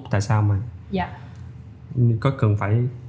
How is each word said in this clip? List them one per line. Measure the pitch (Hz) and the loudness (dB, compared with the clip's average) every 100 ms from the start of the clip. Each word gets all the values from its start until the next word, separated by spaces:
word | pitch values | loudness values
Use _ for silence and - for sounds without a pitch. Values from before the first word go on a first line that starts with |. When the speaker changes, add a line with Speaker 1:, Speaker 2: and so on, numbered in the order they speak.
| - | 0
Speaker 1:
tại | 101 | 0
sao | 101 107 | 2 4
mà | 104 98 - - - | 4 2 -2 -10 -6
Speaker 2:
Dạ. | 190 175 - - - - - - - - 123 120 110 | -4 -4 -8 -16 -16 -16 -16 -18 -18 -6 2 2 4
Speaker 1:
có | 135 135 | 0 2
cần | 107 104 | 2 2
phải | 98 113 127 - | 2 2 2 -4